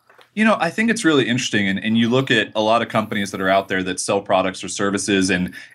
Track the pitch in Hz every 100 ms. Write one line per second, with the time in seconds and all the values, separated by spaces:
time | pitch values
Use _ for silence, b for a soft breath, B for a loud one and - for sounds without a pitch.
0 | b b b 208 220 196 165 220 226 220
1 | 160 143 110 123 - 107 98 95 110 113
2 | 117 127 131 113 98 110 107 117 113 113
3 | 107 107 98 95 95 98 95 95 92 92
4 | - 101 - 95 95 - 95 - 101 98
5 | - 98 95 90 90 B B